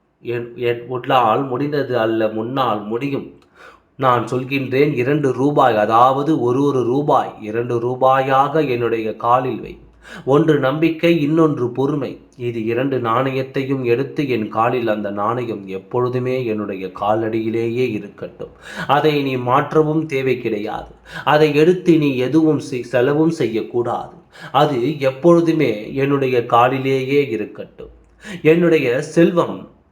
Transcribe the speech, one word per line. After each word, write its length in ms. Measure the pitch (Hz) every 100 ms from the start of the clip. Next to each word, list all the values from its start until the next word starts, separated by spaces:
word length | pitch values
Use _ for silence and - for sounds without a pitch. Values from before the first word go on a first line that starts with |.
| _ _
என், 240 | 120 120 120 120
என் 280 | 120 120 120
உன்னால் 560 | 123 131 135 113 123 135
முடிந்தது 500 | 120 147 147 123 120
அல்ல, 280 | 113 113 107
முன்னால் 560 | 107 113 135 123 104
முடியும். 440 | 104 117 139 135 87 - _ _ - - _ -
நான் 300 | 131 120 110
சொல்கின்றேன், 680 | 127 131 139 120 131 147 123
இரண்டு 360 | 123 151 139
ரூபாய், 440 | 120 139 147 127 107
அதாவது 640 | 104 113 127 135 143 147
ஒரு, 220 | 120 127
ஒரு 200 | 143 135
ரூபாய், 520 | 117 135 147 131 104 -
இரண்டு 340 | 107 113 120 120
ரூபாயாக 880 | 123 127 131 135 135 135 139 156 143
என்னுடைய 460 | 120 117 113 110 -
காலில் 460 | 117 127 135 104
வை. 140 | 95 - - _ - - 127
ஒன்று 340 | 143 160 143
நம்பிக்கை, 600 | 131 151 160 160 170 170
இன்னொன்று 440 | 143 160 165 123 120
பொறுமை. 400 | - 139 151 110 87 - -
இது 280 | 120 117 110
இரண்டு 340 | 117 135 131
நாணயத்தையும் 840 | 117 117 135 131 131 139 131 135
எடுத்து 460 | 120 120 135 - 139
என் 180 | 113 104
காலில், 400 | 110 117 127 113
அந்த 220 | 107 101
நாணயம் 560 | 101 104 123 113 101 95
எப்பொழுதுமே 800 | 95 - 123 123 127 127 127 117
என்னுடைய 460 | 107 104 95 92
காலடியிலேயே 920 | - 101 110 110 110 110 113 117 120 127
இருக்கட்டும். 640 | 104 101 - - - - - - - -
அதை 260 | 143 151 147
நீ 120 | 139 127
மாற்றவும் 680 | 123 135 143 156 151 160 156
தேவை 320 | 135 131 120
கிடையாது. 540 | 110 107 104 - - - - - 131
அதை 240 | 151 156 143
எடுத்து 420 | 165 180 180 156
நீ 120 | 147 123
எதுவும் 420 | 127 156 156 143
செய்-, 300 | - 127 -
செலவும் 420 | 123 131 147 160 160
செய்யக்கூடாது. 760 | 117 110 87 120 120 101 - - _ - -
அது 480 | 131 151 127 127 147
எப்பொழுதுமே 720 | 131 131 170 170 165 156 131 104 -
என்னுடைய 520 | 135 139 139 131 123 117
காலிலேயே 760 | 120 127 135 131 135 131 143 135
இருக்கட்டும். 640 | 107 101 - 90 - - - _ _ - 180
என்னுடைய 600 | 147 170 175 165 131 131
செல்வம் 560 | 147 170 175 175 123 92 - _ _